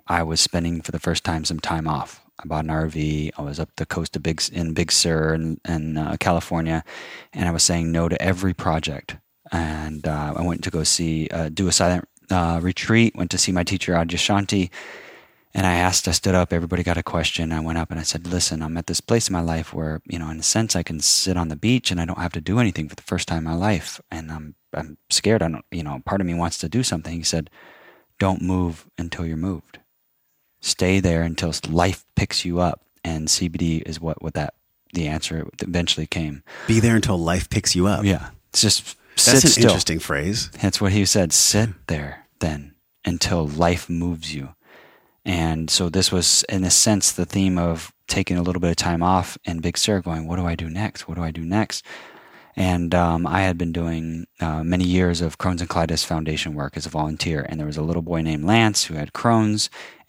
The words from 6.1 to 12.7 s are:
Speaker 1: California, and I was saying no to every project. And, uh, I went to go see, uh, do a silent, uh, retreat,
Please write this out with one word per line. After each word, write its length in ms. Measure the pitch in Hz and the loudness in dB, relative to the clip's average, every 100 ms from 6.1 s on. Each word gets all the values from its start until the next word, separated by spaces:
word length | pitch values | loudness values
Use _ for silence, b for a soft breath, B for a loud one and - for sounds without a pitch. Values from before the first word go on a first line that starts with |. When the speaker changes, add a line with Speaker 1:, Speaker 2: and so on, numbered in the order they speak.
| 78 | 0
Speaker 1:
California, 640 | 95 85 - 85 80 80 B B B B B | 2 2 0 -2 0 -2 B B B B B
and 120 | - 90 | -4 0
I 60 | |
was 100 | 85 | 2
saying 300 | - 85 82 | 2 2 2
no 160 | 82 82 | 2 2
to 120 | 85 | 0
every 320 | 92 90 95 | 0 0 0
project. 640 | 90 90 80 78 69 - - _ _ - | 0 0 0 -2 -8 -12 -16 _ _ -6
And, 540 | 85 80 78 76 78 80 | -4 -2 -4 -6 -6 -4
uh, 280 | 76 76 73 | -2 -2 -2
I 60 | |
went 200 | 87 85 | -2 -2
to 60 | - | -2
go 140 | 82 | -2
see, 420 | 78 - 82 80 78 | 0 0 0 0 -2
uh, 200 | 82 78 | -4 -4
do 200 | 80 92 | 0 2
a 40 | |
silent, 340 | - 90 90 - _ - | 4 4 2 -2 _ -2
uh, 300 | 92 85 82 | 2 2 2
retreat, 540 | 87 | 0